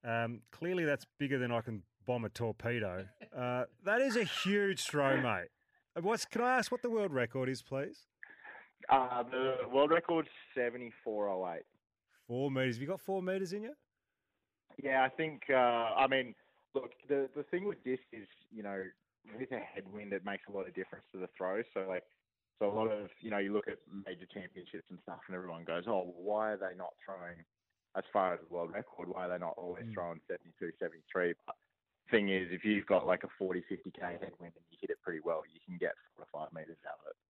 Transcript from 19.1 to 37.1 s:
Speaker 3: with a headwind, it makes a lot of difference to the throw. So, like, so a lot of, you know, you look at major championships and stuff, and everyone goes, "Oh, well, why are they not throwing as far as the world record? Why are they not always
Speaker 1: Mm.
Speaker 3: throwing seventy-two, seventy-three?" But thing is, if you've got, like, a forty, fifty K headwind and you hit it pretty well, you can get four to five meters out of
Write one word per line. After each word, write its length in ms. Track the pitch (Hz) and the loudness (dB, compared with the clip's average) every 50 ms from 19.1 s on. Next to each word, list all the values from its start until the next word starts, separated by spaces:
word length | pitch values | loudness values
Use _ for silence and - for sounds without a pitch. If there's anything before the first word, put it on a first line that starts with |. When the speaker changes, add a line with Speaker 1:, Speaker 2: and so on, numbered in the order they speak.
| _ _ _ 110 107 | _ _ _ -18 -10
Speaker 3:
with 140 | 113 131 - | -10 -8 -6
a 80 | 131 110 | -6 -8
headwind, 540 | 101 - - 101 98 95 101 104 104 101 98 | -8 -8 -12 -14 -14 -12 -12 -12 -8 -4 -4
it 120 | 95 90 | -4 -4
makes 180 | 101 101 95 - - | -4 -8 -8 -8 -8
a 20 | |
lot 160 | 101 98 95 | -8 -6 -6
of 60 | 90 87 | -6 -6
difference 320 | 95 95 - - 95 - _ | -8 -8 -8 -10 -18 -18 _
to 80 | - 95 | -10 -10
the 100 | 92 87 _ | -10 -10 _
throw. 240 | - 92 92 95 107 117 - - | -4 -2 -2 0 -2 -4 -4 -4
So, 120 | 101 95 | -6 -4
like, 160 | 95 92 90 - _ _ _ _ _ _ _ _ _ _ _ | -2 -4 -4 -4 _ _ _ _ _ _ _ _ _ _ _
so 100 | 110 101 | 0 2
a 40 | 104 | 2
lot 180 | 110 113 110 | 2 2 2
of, 180 | 107 104 101 92 - - | 0 -2 -4 -8 -12 -12
you 80 | - 113 | -6 -2
know, 60 | 104 101 | 0 0
you 140 | 98 98 104 | 0 2 2
look 140 | 107 - | 0 0
at 100 | - - - _ - - 98 98 | 0 -6 -8 _ -12 -12 -10 -8
major 200 | 95 92 82 90 - - | -8 -10 -10 -12 -14 -12
championships 520 | 104 92 87 _ 95 87 - - 92 - _ | -12 -12 -12 _ -16 -16 -12 -12 -14 -12 _
and 100 | 92 87 _ | -16 -16 _
stuff, 160 | - 85 80 - | -12 -12 -12 -10
and 80 | - 92 | -8 -8
everyone 280 | 90 92 90 82 82 85 | -8 -6 -8 -8 -8 -4
goes, 200 | 82 82 87 87 | -2 -2 -2 0
"Oh, 180 | 110 110 95 90 | 0 0 0 0
well, 80 | 87 87 | -2 -8
why 340 | 87 90 101 104 107 110 110 | -8 -4 0 2 2 2 2
are 60 | 107 | 0
they 180 | 95 95 92 90 | -2 -4 -6 -6
not 160 | 90 90 85 - _ - | -6 -10 -10 -10 _ -12
throwing 340 | - 95 92 87 87 87 82 82 _ _ _ _ _ _ _ _ _ _ | -12 -10 -10 -10 -12 -12 -14 -18 _ _ _ _ _ _ _ _ _ _
as 60 | 95 - - - | -6 -6 0 2
far 200 | 104 95 92 87 | 2 4 4 2
as 60 | - 82 | -2 -6
the 60 | 82 87 | -6 -4
world 180 | 87 85 82 85 | -4 -4 -4 -4
record? 360 | 104 - - - - 90 87 | -8 -8 -8 -10 -10 -8 -6
Why 160 | 87 - 92 | -6 -4 -4
are 40 | 90 | -4
they 80 | 90 90 | -4 -4
not 160 | 87 82 - | -4 -6 -6
always 280 | - 90 90 90 90 117 | -6 -6 -8 -8 -8 -8
Speaker 1:
Mm. 80 | 117 107 | -8 -6
Speaker 3:
throwing 280 | 98 87 85 85 82 _ | -4 -4 -4 -6 -10 _
seventy-two, 440 | - 90 87 _ 85 - _ 95 85 - _ | -8 -8 -8 _ -16 -12 _ -8 -8 -4 _
seventy-three?" 540 | 95 82 82 82 _ _ - 92 90 87 85 _ _ | -4 -6 -6 -8 _ _ 0 2 2 2 2 _ _
But 80 | - - _ _ _ _ _ _ _ _ _ _ - | -14 -14 _ _ _ _ _ _ _ _ _ _ 4
thing 180 | 123 110 101 98 | 6 6 6 6
is, 180 | 95 95 92 85 | 4 2 2 0
if 140 | 90 87 - | -4 0 4
you've 200 | 107 104 101 92 | 4 4 4 6
got, 200 | - 101 90 - | 6 6 6 8
like, 160 | 92 90 90 - | 6 4 4 2
a 60 | 92 - - | -8 -4 -2
forty, 240 | 98 92 90 90 87 - | -2 0 0 0 -2 -2
fifty 220 | 95 87 - 92 | -8 -8 -8 -12
K 100 | - - | -10 -8
headwind 520 | 90 90 87 85 92 90 - _ 87 85 82 | -6 -6 -6 -6 -8 -10 -10 _ -16 -16 -16
and 100 | - _ _ | -18 _ _
you 60 | - - | -14 -10
hit 80 | - 90 | -6 -6
it 80 | 85 - _ | -6 -4 _
pretty 160 | 92 85 80 76 | -6 -6 -2 0
well, 200 | 87 82 78 - 80 | 0 0 0 -2 -8
you 80 | 80 82 - | -18 -20 -14
can 120 | - 90 | -12 -6
get 160 | 87 87 82 82 - - - _ | -2 -2 -2 -2 -4 -12 -20 _
four 100 | - 80 | -20 -18
to 60 | - | -10
five 220 | - 76 78 76 80 | -8 -8 -8 -8 -10
meters 240 | 80 80 80 82 _ - | -12 -12 -12 -14 _ -12
out 120 | 76 73 - 73 | -14 -14 -12 -12
of 60 | 73 | -16